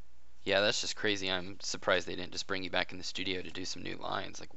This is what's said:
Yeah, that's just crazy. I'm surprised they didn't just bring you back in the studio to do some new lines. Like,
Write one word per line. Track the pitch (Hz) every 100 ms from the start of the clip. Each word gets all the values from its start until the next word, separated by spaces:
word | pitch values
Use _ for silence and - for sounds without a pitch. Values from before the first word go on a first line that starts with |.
| - - - -
Yeah, | - 98
that's | 104 -
just | - -
crazy. | 107 101 95
I'm | 92 90 101
surprised | - - - 92 87
they | 90
didn't | 90
just | 82 -
bring | 95
you | 92
back | 90 90
in | 92
the | 87
studio | - 92 92
to | 85
do | 90
some | 90 90
new | 92 90
lines. | 92 98 95 -
Like, | -